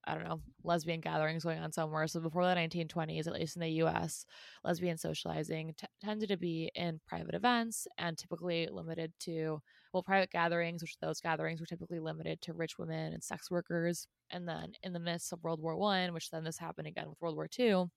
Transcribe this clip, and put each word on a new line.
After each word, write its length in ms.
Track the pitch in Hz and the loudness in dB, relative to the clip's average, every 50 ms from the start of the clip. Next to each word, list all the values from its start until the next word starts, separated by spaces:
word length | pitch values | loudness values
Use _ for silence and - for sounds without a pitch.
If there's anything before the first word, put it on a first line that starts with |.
| - | -4
I 80 | - 156 | -4 -4
don't 100 | 160 165 | -4 -2
know, 180 | 170 165 160 151 - - _ | -4 -6 -6 -6 -14 -16 _
lesbian 380 | - 165 170 175 151 170 165 165 | 0 2 2 2 2 0 -2 -2
gatherings 420 | 156 - 160 156 156 156 160 165 156 | -2 0 2 2 2 2 2 0 0
going 140 | 170 160 160 | 0 -2 -2
on 140 | 165 160 | -4 -4
somewhere. 340 | - - 160 156 156 156 156 | -2 -2 -2 0 2 0 0
So 140 | 160 - 170 | 0 0 -2
before 240 | 165 165 151 180 180 | -2 0 2 4 6
the 100 | 180 180 | 6 6
nineteen 320 | 175 165 165 170 175 165 | 4 2 2 0 -2 -2
twenties, 400 | 156 - 170 160 156 160 160 156 | 0 0 -2 -2 0 0 -2 -2
at 60 | 170 | -2
least 240 | - - 160 156 - | 0 -2 -2 -2 -2
in 40 | 175 | -2
the 100 | 165 165 | 0 2
U 160 | 160 160 160 160 | 4 4 4 6
S, 380 | 165 165 165 160 - - - _ - - - - - - | 4 2 0 0 -4 -8 -10 _ -18 -20 -18 -20 -18 -4
lesbian 360 | - - 175 165 180 175 165 160 | 0 0 2 2 2 0 0 0
socializing 720 | - 160 156 - - 170 156 156 156 165 160 160 156 160 160 - | -2 -2 -2 -2 -2 -2 -2 -2 -2 -2 -2 -4 -4 -6 -8 -10
t-, 80 | - - _ _ | -12 -14 _ _
tended 260 | - 208 214 214 220 196 | -4 -4 -2 -2 0 0
to 80 | 202 | 0
be 340 | 165 175 170 165 160 165 - _ | 2 2 0 0 0 -2 -2 _
in 260 | - 175 170 160 160 _ | -2 -2 -2 -2 -4 _
private 280 | - 170 170 165 170 165 | -6 -6 -4 -4 -2 0
events 520 | 175 202 247 247 233 233 226 220 - - - - | 4 4 6 6 4 2 0 -4 -6 -8 -8 -6
and 220 | - - 170 165 - | -2 -2 -2 -2 -4
typically 500 | - - 175 165 170 180 170 165 165 - | -6 -6 -6 -2 0 0 2 2 0 0
limited 420 | - 185 165 165 165 165 160 160 - _ | -2 -6 -6 -4 -4 -4 -4 -6 -6 _
to, 420 | - 175 165 160 156 160 156 151 _ _ - - _ _ - | -6 -4 -2 0 0 0 0 -2 _ _ -20 -20 _ _ 0
well, 80 | 185 | 0
private 280 | 180 - 196 196 185 - | 2 6 6 6 6 4
gatherings, 520 | - 175 170 170 170 170 170 170 170 165 | 4 4 4 4 4 4 2 0 -2 -4
which 160 | 165 160 - _ | -6 -8 -6 _
those 200 | 160 160 156 - | -2 -2 -2 0
gatherings 400 | - 170 160 156 160 160 165 160 | 2 0 2 2 2 0 0 -2
were 60 | 165 | -4
typically 340 | - 170 170 170 - 175 165 | -6 -6 -8 -6 -6 -4 -4
limited 420 | 160 160 156 160 160 160 160 165 | -2 -4 -4 -4 -4 -4 -4 -4
to 100 | - - | -4 -8
rich 260 | 160 170 165 156 - - | -2 -2 -2 -2 -2 -6
women 360 | 170 160 160 160 160 160 165 | -4 -2 -2 -2 -2 -2 -4
and 100 | 165 - | -6 -6
sex 260 | - - 156 - - | -6 -6 -6 -4 0
workers. 560 | 180 175 170 - 175 170 165 175 175 - - _ _ _ _ _ | 0 0 0 2 0 2 2 2 0 0 -6 _ _ _ _ _
And 160 | - 180 175 | -8 -6 -4
then 260 | 170 160 160 165 180 - - | -4 -4 -4 -6 -8 -10 -8
in 100 | - 190 | -8 -6
the 80 | 175 170 | -4 -2
midst 320 | 170 175 170 170 - - | -2 -2 -2 -2 -2 -6
of 100 | 180 165 | -6 -4
World 180 | 165 165 165 156 | -2 -2 -2 0
War 140 | 156 165 160 | 0 0 0
One, 360 | 175 196 208 196 185 180 180 | 2 4 4 4 4 2 0
which 160 | 170 165 - - | -2 -4 -6 -4
then 140 | - 160 160 | -6 -4 -4
this 140 | 160 160 - | -4 -4 -4
happened 300 | 170 160 - - 156 156 | -6 -6 -4 -6 -8 -6
again 200 | 165 - 160 156 | -6 -6 -6 -6
with 120 | 151 _ | -8 _
World 140 | 170 170 156 | -4 -2 -2
War 120 | 151 156 156 | -2 -4 -4
Two 420 | - - 247 226 196 185 180 175 _ | 2 4 6 8 8 6 4 2 _